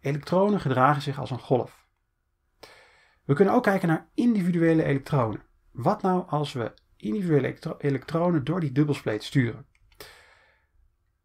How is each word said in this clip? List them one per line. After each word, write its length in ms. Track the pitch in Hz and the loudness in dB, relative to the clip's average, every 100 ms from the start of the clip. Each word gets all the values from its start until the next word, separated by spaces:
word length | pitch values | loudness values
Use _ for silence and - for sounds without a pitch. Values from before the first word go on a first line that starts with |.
elektronen 560 | 135 147 - 175 202 202 | -4 -6 0 2 2 2
gedragen 420 | 135 127 131 143 | 0 4 4 4
zich 160 | 143 135 | -2 -8
als 120 | 127 | -8
een 80 | 120 | -10
golf. 480 | - 127 113 - _ _ _ _ _ _ _ _ - - _ _ _ _ | 0 0 0 -12 _ _ _ _ _ _ _ _ -20 -20 _ _ _ _
We 100 | - | -4
kunnen 200 | 143 196 | 2 4
ook 80 | 247 | 4
kijken 260 | 233 190 170 | 2 0 0
naar 200 | 160 - | -2 -2
individuele 720 | - 240 214 180 175 165 160 | 0 0 2 0 2 2 2
elektronen. 580 | 156 139 - 147 113 - _ _ _ | 2 -2 0 0 0 -4 _ _ _
Wat 320 | - 127 208 | -4 -2 0
nou 260 | 190 180 - | 0 0 -2
als 240 | 147 147 | -4 -4
we 200 | 131 110 - _ _ | -6 -8 -8 _ _
individuele 500 | 208 214 180 147 127 | -6 -4 0 0 0
elektro-, 300 | 127 160 - | -6 -12 -6
elektronen 640 | 143 135 - 160 175 165 | -4 -4 -4 -2 0 0
door 160 | 123 180 | -2 -4
die 120 | 151 | -2
dubbelspleet 520 | 123 151 135 - 107 | 0 0 0 -4 -6
sturen? 420 | - 143 117 113 - _ _ _ - - _ _ _ _ _ _ _ _ _ _ | -2 0 0 -4 -18 _ _ _ -20 -20 _ _ _ _ _ _ _ _ _ _